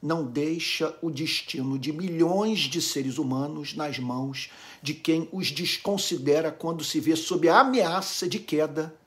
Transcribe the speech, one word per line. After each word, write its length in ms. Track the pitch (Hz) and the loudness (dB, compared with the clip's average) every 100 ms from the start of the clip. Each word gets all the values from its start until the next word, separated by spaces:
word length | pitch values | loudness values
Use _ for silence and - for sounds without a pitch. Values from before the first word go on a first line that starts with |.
não 240 | 151 165 139 | 0 -2 -2
deixa 680 | 120 151 165 - - 156 - | -2 -2 -2 -2 -2 -2 -2
o 80 | 170 | -6
destino 680 | 135 160 - - 160 131 135 | -4 -2 -2 -4 -4 -2 -2
de 120 | 135 | -2
milhões 680 | 156 185 165 165 190 214 214 | -4 -4 2 4 4 2 0
de 220 | 147 165 | 0 -2
seres 360 | - - 135 127 | -2 -2 -2 -2
humanos 560 | 139 131 143 156 143 | 0 0 -2 -6 -10
nas 240 | - 151 131 | -6 -6 -4
mãos 540 | 127 123 135 135 - - - - | -4 -4 -4 -6 -10 -14 -20 -12
de 120 | 139 | -8
quem 360 | 147 - 160 165 | -6 2 2 2
os 200 | 190 151 | -4 -4
desconsidera 1000 | 147 170 - - 202 - 160 135 147 160 | -2 -4 -2 -2 0 0 -2 4 4 4
quando 320 | 151 160 165 | -2 -4 -4
se 160 | 143 156 | -2 0
vê 160 | 147 160 | 2 2
sob 320 | - 180 156 | 2 4 6
a 120 | 185 | 8
ameaça 640 | 269 254 175 180 185 - 175 | 8 6 2 2 -2 -4 -2
de 100 | - | -4
queda 580 | - 151 151 143 160 - | -2 0 0 0 -6 -8